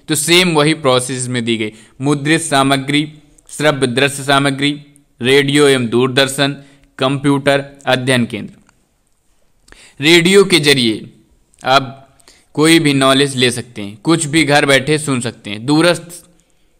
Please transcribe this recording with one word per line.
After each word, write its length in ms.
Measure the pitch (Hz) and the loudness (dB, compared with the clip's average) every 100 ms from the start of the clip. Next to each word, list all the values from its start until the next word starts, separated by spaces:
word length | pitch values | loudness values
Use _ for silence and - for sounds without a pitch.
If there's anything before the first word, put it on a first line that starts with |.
| - | -8
तो 80 | 117 | -6
सेम 380 | - 170 185 156 | 0 2 2 2
वही 180 | 151 | 0
प्रोसेस 540 | 160 135 127 123 127 123 | 0 0 0 -2 -8 -6
में 180 | 123 117 | -4 -4
दी 120 | 110 | -4
गई। 140 | 107 - - - | -6 -10 -20 -6
मुद्रित 400 | 135 147 139 160 | -2 -2 0 -2
सामग्री, 720 | 160 139 135 139 131 143 151 - _ _ _ | 0 0 2 0 -2 -4 -4 -10 _ _ _
श्रव्य 380 | - 147 139 127 | -2 -2 0 -2
दृश्य 360 | 120 139 139 | 0 -2 -2
सामग्री, 640 | 135 139 143 135 143 147 - _ _ - | -2 0 0 -2 -4 -4 -12 _ _ -6
रेडियो 460 | 120 139 139 147 143 | 2 2 4 2 4
एवं 200 | 135 123 | 2 0
दूरदर्शन, 680 | 117 127 127 135 143 139 139 - _ _ - | 0 0 0 -2 -2 -4 -4 -16 _ _ -4
कंप्यूटर, 680 | - 139 143 143 143 139 139 - 131 | -2 0 0 0 0 -2 -4 -8 -4
अध्ययन 400 | 127 127 127 110 | -2 0 -2 -2
केंद्र। 280 | 104 - - _ _ _ _ _ _ _ _ _ _ _ - - - | -6 -14 -20 _ _ _ _ _ _ _ _ _ _ _ -20 -20 -4
रेडियो 420 | 143 175 170 196 | 2 4 6 4
के 160 | 190 170 | 4 2
जरिए 540 | 147 139 117 101 - - _ _ _ _ | 2 2 0 -2 -10 -20 _ _ _ _
आप 540 | 123 135 127 - - _ _ _ _ | 0 0 0 -10 -20 _ _ _ _
कोई 260 | - 160 165 | 0 2 4
भी 140 | 147 | 2
नॉलेज 420 | 139 135 135 143 127 | 2 2 2 0 0
ले 160 | 127 | -2
सकते 300 | 117 110 - | -2 -10 -14
हैं, 160 | 101 107 | -14 -8
कुछ 280 | 156 165 151 | -2 -2 0
भी 180 | 160 | -2
घर 220 | 143 147 147 | 2 2 2
बैठे 320 | 135 139 151 | 0 0 -4
सुन 240 | 147 131 | -2 -4
सकते 280 | 120 - 104 | -6 -10 -12
हैं, 160 | 104 123 | -8 0
दूरस्थ 600 | 151 180 160 - - - _ _ _ _ | 2 2 0 -6 -20 -20 _ _ _ _